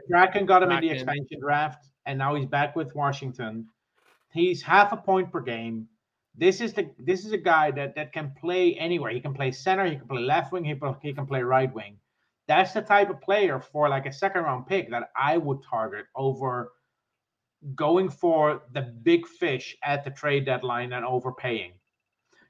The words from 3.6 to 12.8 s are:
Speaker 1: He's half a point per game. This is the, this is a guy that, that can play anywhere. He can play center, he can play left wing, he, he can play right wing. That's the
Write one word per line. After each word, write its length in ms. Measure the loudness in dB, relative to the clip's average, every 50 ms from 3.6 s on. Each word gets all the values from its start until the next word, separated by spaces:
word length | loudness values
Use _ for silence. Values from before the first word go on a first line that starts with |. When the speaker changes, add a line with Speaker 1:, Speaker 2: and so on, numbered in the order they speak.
| -12 -14 _ _ _ _ _ _ _ _ _ _ _ _
Speaker 1:
He's 300 | -2 0 2 2 0 0
half 300 | 0 4 6 6 6 6
a 60 | 2
point 340 | -2 0 2 2 2 2 -2
per 100 | -4 -6
game. 460 | -6 -6 -6 -6 -6 -8 -8 -8 -10 -14 _ _ _ _ _ _ _ _ _
This 240 | 2 2 2 2 2
is 120 | -2 -4 -4
the, 160 | -4 -6 -6 -8
this 280 | -6 -2 -2 -2 -2 -2
is 60 | -4
a 60 | -4
guy 340 | -2 2 4 4 4 4 2
that, 240 | 0 -2 -6 -6 -6
that 160 | -8 -10 -8
can 220 | -8 -8 -8 -8 -10 -8
play 360 | -4 -2 2 4 4 4 2
anywhere. 360 | 2 -2 -2 -2 -2 -2 -2
He 100 | -4 -4
can 120 | -6 -6 -4
play 180 | -4 -2 -4
center, 340 | -4 -2 0 0 2 2 0
he 100 | 0 -2
can 100 | -6 -8
play 140 | -8 -6 -4
left 300 | 0 0 0 0 0 -2
wing, 140 | -6 -6 -4
he, 100 | -6 -6 -4 -6 -6 -6 -6
he 120 | -8 -10 -8
can 120 | -8 -6
play 180 | -4 -4 -4 0
right 300 | 2 2 2 2 0 -2
wing. 240 | -8 -14 -14 -18 -20 _ _ _ _ _ _ _ _ _
That's 260 | 2 2 4 2 2 0
the 80 | -4